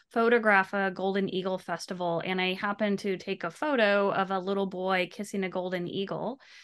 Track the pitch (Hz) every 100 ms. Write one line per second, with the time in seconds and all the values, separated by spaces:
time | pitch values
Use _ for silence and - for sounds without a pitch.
0 | _ 233 226 240 220 196 190 202 190 180
1 | 190 196 196 190 185 185 - 170 - 185
2 | 175 170 - 185 185 185 208 202 214 196
3 | 202 185 - 190 170 - 302 269 208 202
4 | 196 - 190 190 185 196 196 190 185 185
5 | 180 - 202 202 190 185 180 180 175 -
6 | 190 151 175 277 - -